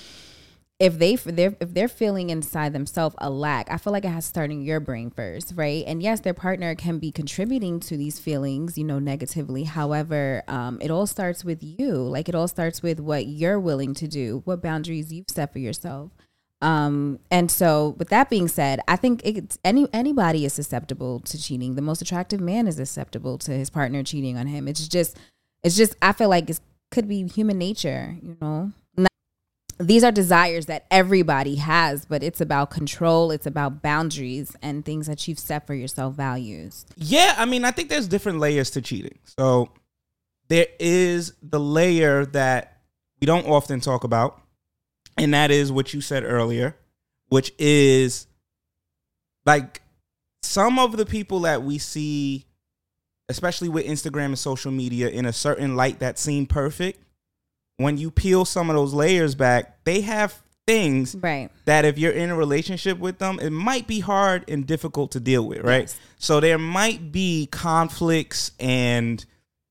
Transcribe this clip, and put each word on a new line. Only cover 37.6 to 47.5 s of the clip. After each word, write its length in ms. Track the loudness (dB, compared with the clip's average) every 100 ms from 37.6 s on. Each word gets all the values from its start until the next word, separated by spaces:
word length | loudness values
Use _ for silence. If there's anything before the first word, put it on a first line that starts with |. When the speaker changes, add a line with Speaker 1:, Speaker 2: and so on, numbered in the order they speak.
| 0
Speaker 2:
I 40 |
think 200 | -2 -2
there's 180 | -2 -2
different 300 | -2 -2 0
layers 320 | 0 0 -2
to 100 | -4
cheating. 380 | -6 -8 -10 -16 _ 0
So 300 | 4 4 2 _ _ _ _ _ _ _ 0
there 200 | 4 4 2
is 540 | 2 4 4 0 -4 -12
the 180 | -4 -2
layer 640 | 2 4 4 6 4 4
that 540 | 2 0 2 2 -2 _ _ _ _ _
we 60 | 2
don't 200 | 2 4
often 340 | 2 2 -2
talk 240 | 0 -2
about, 360 | 2 2 2 -2 _ _ _ _ _ _ _ 0
and 140 | 2
that 180 | 4 6
is 220 | 4 2
what 220 | 0 -2
you 80 | -4
said 220 | -4 -4
earlier, 520 | 0 0 0 0 -2 -6 _ _ _ _ _
which 200 | 2 2